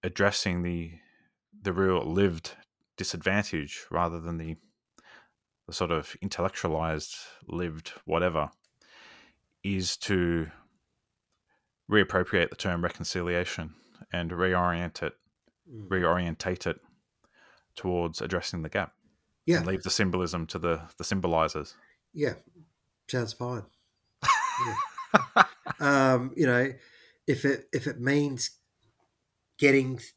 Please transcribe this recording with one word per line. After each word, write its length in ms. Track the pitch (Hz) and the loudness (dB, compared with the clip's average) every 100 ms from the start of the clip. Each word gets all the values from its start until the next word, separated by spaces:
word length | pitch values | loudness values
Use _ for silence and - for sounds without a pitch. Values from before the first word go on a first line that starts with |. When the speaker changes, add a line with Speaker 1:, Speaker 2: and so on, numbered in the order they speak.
Speaker 1:
addressing 600 | 92 87 101 - - 87 | -6 2 2 4 0 0
the, 300 | 87 87 82 82 _ _ _ _ _ - | -2 -4 -6 -12 _ _ _ _ _ -8
the 120 | 98 | -4
real 280 | 90 95 90 | 2 4 4
lived 480 | 62 87 101 82 - - _ _ _ - | 2 4 4 2 -8 -16 _ _ _ -8
disadvantage 880 | 92 90 85 101 101 82 73 - - | -6 -2 0 0 0 -4 -6 -10 -6
rather 300 | 85 85 85 | -2 0 -2
than 180 | 82 82 | -6 -6
the, 180 | 80 80 _ _ _ _ _ - _ _ _ _ - | -6 -10 _ _ _ _ _ -20 _ _ _ _ -14
the 60 | |
sort 160 | 87 87 | -4 0
of 260 | 82 73 - | 0 -2 -8
intellectualized 920 | 98 - 90 - 87 78 80 78 - - - - - | -8 -2 -2 -2 -2 0 0 -2 -6 -14 -16 -20 -10
lived 460 | 82 87 78 - - - | -6 -4 -6 -14 -16 -2
whatever 420 | 82 90 80 73 _ _ _ _ - - - - _ _ _ | 2 2 0 -4 _ _ _ _ -20 -20 -20 -20 _ _ _
is 340 | 101 98 90 - | -4 -2 -2 -4
to 500 | - 98 87 85 78 - _ _ _ _ _ _ _ _ _ _ _ _ _ | 0 2 4 2 -2 -10 _ _ _ _ _ _ _ _ _ _ _ _ _
reappropriate 600 | 104 95 95 90 95 85 | 4 6 2 2 2 2
the 60 | - | 0
term 260 | 101 87 | -2 0
reconciliation 920 | 85 - 82 92 87 87 87 - 80 - _ _ - | -2 -4 -6 -4 0 0 -2 -6 -8 -12 _ _ -8
and 180 | 90 85 | -4 -4
reorient 720 | 87 92 90 87 85 87 - | 0 2 4 2 0 -4 -4
it, 100 | 78 - _ _ _ _ _ | -8 -8 _ _ _ _ _
Speaker 2:
Mm. 220 | 117 101 | -16 -4
Speaker 1:
reorientate 800 | 95 87 87 87 80 95 90 - | 2 4 2 0 -4 -4 -4 -4
it 120 | 80 _ _ _ _ _ _ _ _ _ | -6 _ _ _ _ _ _ _ _ _
towards 460 | - 92 87 85 80 | -8 -2 0 -2 -4
addressing 400 | - 90 - 90 | -4 -4 -4 -8
the 80 | 78 | -4
gap. 240 | 107 90 _ _ _ _ _ - | -4 -4 _ _ _ _ _ 0
Speaker 2:
Yeah. 100 | 170 | 0
Speaker 1:
And 100 | 85 | 2
leave 160 | 95 | -2
the 60 | 92 | -2
symbolism 580 | - 98 90 87 87 82 | 0 2 2 0 -2 -6
to 100 | 90 | -4
the, 240 | 85 82 80 - | -2 -2 -4 -12
the 60 | |
symbolizers. 680 | 87 98 87 82 80 78 73 - _ _ _ | -4 0 2 4 2 0 -10 -16 _ _ _
Speaker 2:
Yeah. 220 | - 143 95 _ _ - _ _ _ _ | -4 -4 -4 _ _ -20 _ _ _ _
Sounds 220 | 127 113 | -4 -4
fine. 300 | - 123 123 101 _ _ _ _ _ - 1047 1017 988 1047 | -6 -8 -8 -10 _ _ _ _ _ 0 0 0 -2 -4
Yeah. 80 | 855 1077 - 1047 - 1077 - | -4 -8 -10 0 0 2 4
Speaker 1:
<laughs> 0 | - - - - | 2 2 -14 -2
Speaker 2:
Um, 520 | 147 139 135 127 127 - | 2 6 6 4 0 0
you 100 | 139 | 2
know, 240 | 123 131 131 - - - _ - | 4 0 -4 -18 -20 -20 _ -2
if 200 | 127 139 | 0 2
it, 200 | 131 - | 0 -2
if 140 | - 147 | -4 -4
it 120 | - | -4
means 520 | 120 143 147 131 - - _ _ _ _ _ _ _ _ _ _ | 0 2 2 -2 -6 -8 _ _ _ _ _ _ _ _ _ _
getting 420 | 143 139 131 123 - | 6 6 4 -4 -10